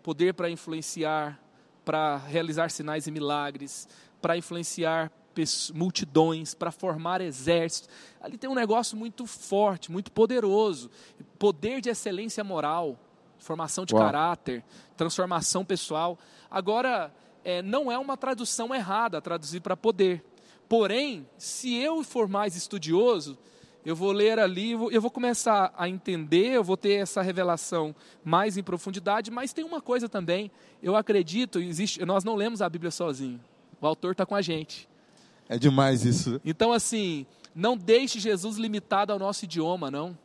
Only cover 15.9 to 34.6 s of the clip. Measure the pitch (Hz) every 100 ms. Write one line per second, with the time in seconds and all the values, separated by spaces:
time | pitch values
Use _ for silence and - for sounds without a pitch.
15.9 | 156 175 170 - - - 190 185 226 254
16.9 | 220 151 - _ _ 180 180 190 262 262
17.9 | 247 277 262 262 233 233 - 226 262 185
18.9 | 208 233 160 180 170 147 175 185 185 226
19.9 | 196 185 170 - - - - - 226 196
20.9 | 233 294 180 131 - - - 254 240 302
21.9 | 320 254 247 202 202 208 175 - 196 156
22.9 | 175 247 190 143 131 - - - _ 160
23.9 | 165 196 202 214 220 190 185 226 226 226
24.9 | 226 233 247 247 233 233 208 185 - 180
25.9 | 185 - 170 151 170 240 254 180 190 202
26.9 | 202 190 202 185 185 180 165 - 170 156
27.9 | - - - 156 170 220 190 190 180 196
28.9 | 196 185 214 220 240 262 - 320 330 -
29.9 | 247 233 196 170 185 208 - - _ 180
30.9 | 214 220 202 156 208 254 180 175 165 208
31.9 | - 180 196 202 214 220 214 180 170 170
32.9 | - 170 131 131 120 - _ _ - 151
33.9 | 160 180 185 185 202 170 160